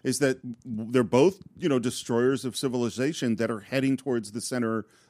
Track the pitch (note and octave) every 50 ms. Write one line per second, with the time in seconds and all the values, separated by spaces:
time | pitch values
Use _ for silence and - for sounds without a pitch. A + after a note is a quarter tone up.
0 | - C#3 B2 - C#3+ C3+ C3 C3 - B2 A#2 - - C3 A2+ G#2+ A2+ A2 B2 C3
1 | A#2+ F2+ - B2+ C#3+ F#3+ F#3+ - - - - - - D#3+ C3+ B2+ A2+ B2 A#2 -
2 | - - B2 A#2 B2 C3 C#3 A#2+ C3 B2+ G#2+ - - C3 A#2+ B2 A#2+ A2+ - A2
3 | B2+ D3 D#3+ - C#3 A#2+ A2 G2+ A#2 A2 A#2 G#2 G2+ - C3 C3+ C3 C3+ C3+ B2
4 | - C#3+ B2 A#2 G#2 G2+ G#2 A#2 - - C3 B2 A#2 A2+ A2+ A2 G#2 - _ _
5 | _ _